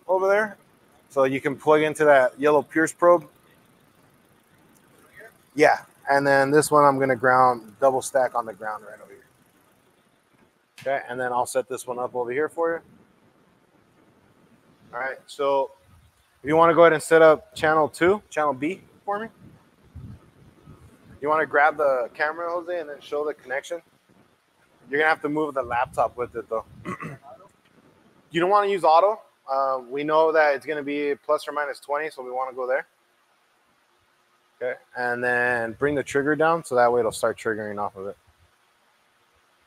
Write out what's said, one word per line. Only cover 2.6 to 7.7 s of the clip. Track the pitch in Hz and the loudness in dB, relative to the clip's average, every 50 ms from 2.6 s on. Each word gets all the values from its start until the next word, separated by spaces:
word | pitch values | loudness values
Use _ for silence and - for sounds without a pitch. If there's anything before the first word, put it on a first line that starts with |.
Pierce | 123 - - 156 160 151 | 0 -2 -2 -2 -2 -2
probe. | - - 175 175 175 165 - - _ _ _ _ _ _ _ _ _ _ _ _ _ _ _ _ _ _ _ _ _ _ _ _ _ _ _ _ _ _ _ _ _ _ _ _ _ - - - _ _ _ _ - | -2 2 4 4 4 4 0 -6 _ _ _ _ _ _ _ _ _ _ _ _ _ _ _ _ _ _ _ _ _ _ _ _ _ _ _ _ _ _ _ _ _ _ _ _ _ -20 -20 -20 _ _ _ _ 0
Yeah, | 139 151 139 113 - - - _ _ - 139 | 2 2 2 2 0 -4 -14 _ _ -4 -2
and | 139 139 143 | 0 0 2
then | 139 139 139 139 135 | 2 2 2 2 2
this | 147 151 143 - | 2 2 2 4
one | 151 147 147 | 4 4 6
I'm | 143 135 135 | 4 4 2
gonna | 135 131 131 | 0 0 0
ground, | 110 131 131 127 131 131 127 123 117 107 110 | 0 2 2 4 4 4 4 2 -2 -6 -18